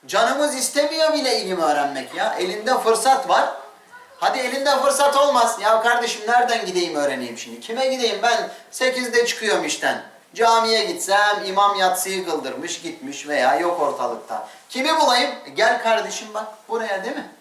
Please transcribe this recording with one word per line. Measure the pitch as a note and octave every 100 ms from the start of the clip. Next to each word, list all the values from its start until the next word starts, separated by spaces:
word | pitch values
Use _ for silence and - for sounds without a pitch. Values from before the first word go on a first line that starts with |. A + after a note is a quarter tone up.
| -
Canımız | - A#3 C#4 D4 C4
istemiyor | - C#4+ D4 D#4+ D#4+
bile | D4+ C4 A3
ilim | F#3+ F3+
öğrenmek | D#3+ D3 C#3+ C3+ B2 E3+
ya. | G#3
Elinde | - F3+ - A#3+ B3+
fırsat | A3 A3 C4 C4+ F3
var. | G3+ B3 - - - - - - -
Hadi | - C4
elinde | B3 C4+ C#4 C4+
fırsat | D4 C#4 C#4+ C#4
olmaz. | C#4+ C4 - -
"Ya | - A3+
kardeşim | A#3+ A#3+ A#3 - G#3+
nereden | B3 A#3+ A#3 F#3
gideyim | F3+ E3+ D3+
öğreneyim | C#3+ C3 B2 A#2
şimdi? | A#2+ A#2
Kime | - A#3 C4
gideyim? | C4 A#3 G#3
Ben | A#3+ A#3 - - -
sekizde | - - B3+ B3 A#3 A#3+
çıkıyorum | - A3 F#3 D#3
işten. | - C#3 A2+ - - _ F#3
Camiye | A3+ A3+ A3+ A3+ F3+
gitsem | E3+ - G3+ G#3 G3 F#3+
imam | F#3+ G3+ F#3+
yatsıyı | F#3 F3+ F#3+ F#3+ F3
kıldırmış | D3+ B2+ C3 E3 -
gitmiş | E3+ - C3 C#3+ C#3+
veya | C#3+ B2+ -
yok | E3+ E3+
ortalıkta. | C#3+ C#3 A#2+ A2+ - A2+ - - -
Kimi | B3 C#4+ D#4+
bulayım?" | D4+ B3 C#4 - - C#3
Gel | A3 -
kardeşim | A3+ A3+ - - G#3+
bak | G#3+ - - -
buraya | A3+ A3 G3
değil | A3+ D4
mi? | - -